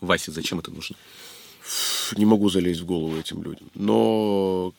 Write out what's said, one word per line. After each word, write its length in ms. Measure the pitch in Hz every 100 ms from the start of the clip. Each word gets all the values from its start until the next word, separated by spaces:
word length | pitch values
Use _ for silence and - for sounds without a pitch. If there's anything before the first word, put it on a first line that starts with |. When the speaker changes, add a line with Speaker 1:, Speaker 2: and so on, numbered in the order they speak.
Speaker 1:
Васе 300 | 90 87 -
зачем 300 | 78 - 85
это 100 | -
нужно? 240 | 80 - - - - - - - - - - - - - -
Speaker 2:
Не 80 |
могу 240 | 107 107 101
залезть 320 | 92 90 82
в 40 | 87
голову 320 | 87 80 80
этим 240 | - 85
людям. 260 | - - -
Но 960 | - 101 110 113 110 104 101 95 92 92